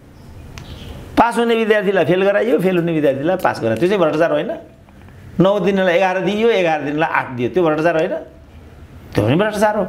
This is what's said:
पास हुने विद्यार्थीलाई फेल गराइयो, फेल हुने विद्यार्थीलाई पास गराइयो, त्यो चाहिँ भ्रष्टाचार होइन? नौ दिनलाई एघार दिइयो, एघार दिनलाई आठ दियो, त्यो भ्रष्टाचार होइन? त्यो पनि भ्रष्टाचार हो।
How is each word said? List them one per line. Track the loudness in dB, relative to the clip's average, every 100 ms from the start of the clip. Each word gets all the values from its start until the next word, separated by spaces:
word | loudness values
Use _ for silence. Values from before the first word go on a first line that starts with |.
| -20 -20 -20 -20 -18 -18 -16 -16 -14 -16 -4 0
पास | 2 2
हुने | 0 0
विद्यार्थीलाई | 2 2 2 0 2
फेल | 2
गराइयो, | 2 2 2 0
फेल | 2 0
हुने | 0
विद्यार्थीलाई | 0 0 0 -2 0
पास | -2 -2
गराइयो, | -2 0
त्यो | 0
चाहिँ | 2
भ्रष्टाचार | 0 2 0
होइन? | 0 -4 -8 -12 -20 -20 -20 -20 -20 -6 2
नौ | 2 4
दिनलाई | 2 2 2 2
एघार | 2 0
दिइयो, | -2 0 2
एघार | 2 2 0
दिनलाई | -2 -2 0
आठ | 0 -2
दियो, | -4 -2
त्यो | 0
भ्रष्टाचार | 0 2 0 0
होइन? | 0 -4 -10 -18 -20 -20 -20 -20 -20 -20 -6 -2
त्यो | 2
पनि | 2
भ्रष्टाचार | 0 0 0
हो। | 0